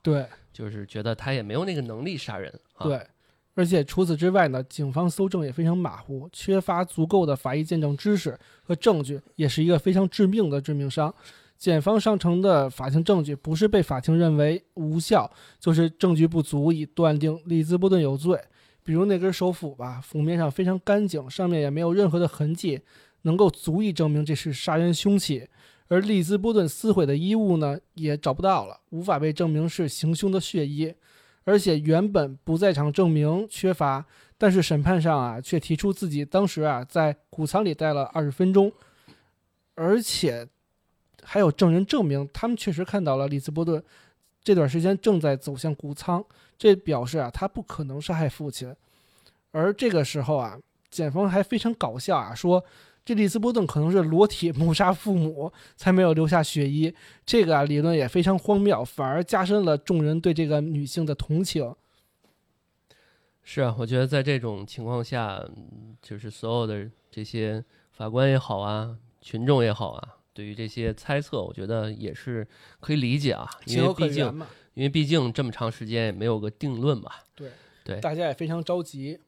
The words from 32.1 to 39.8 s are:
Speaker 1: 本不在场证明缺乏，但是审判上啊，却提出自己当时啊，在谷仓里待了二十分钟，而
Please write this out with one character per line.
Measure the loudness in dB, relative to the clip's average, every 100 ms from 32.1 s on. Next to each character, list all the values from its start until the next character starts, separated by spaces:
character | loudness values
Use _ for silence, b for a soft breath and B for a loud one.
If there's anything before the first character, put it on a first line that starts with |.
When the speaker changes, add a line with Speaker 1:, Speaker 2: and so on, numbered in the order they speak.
Speaker 1:
本 | 2 0 -4 -4
不 | 0
在 | 2
场 | 2 0
证 | 2 4
明 | 4 2 0 -4
缺 | -2 -2
乏， | 0 0 -2 -6 b b b
但 | 4
是 | 4
审 | 2 2
判 | 2 2
上 | 2 0
啊， | -2 -6
却 | -4 -4
提 | -2 -2
出 | -2
自 | -2 -4
己 | -4
当 | 0 2 0
时 | 0
啊， | -2 -2 -2
在 | 0 0 0 _
谷 | -6 -2
仓 | 0 0
里 |
待 | 0 -2
了 | -2 -2
二 | -2
十 | -2
分 | 0 2
钟， | 4 4 0 b b b b b b _ _ _
而 | -4